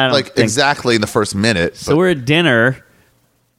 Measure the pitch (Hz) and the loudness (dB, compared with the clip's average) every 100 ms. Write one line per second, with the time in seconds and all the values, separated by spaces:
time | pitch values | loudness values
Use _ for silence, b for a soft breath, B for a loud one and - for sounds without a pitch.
0 | 131 127 131 - 113 113 139 143 127 117 | 2 0 -2 -2 0 0 0 0 0 0
1 | 104 120 101 98 110 101 85 - - 156 | 0 -2 -2 -2 0 0 -2 -4 -2 0
2 | 185 160 120 156 170 117 120 131 _ b | 0 -2 0 0 2 2 2 -2 _ b
3 | b b _ _ _ | b b _ _ _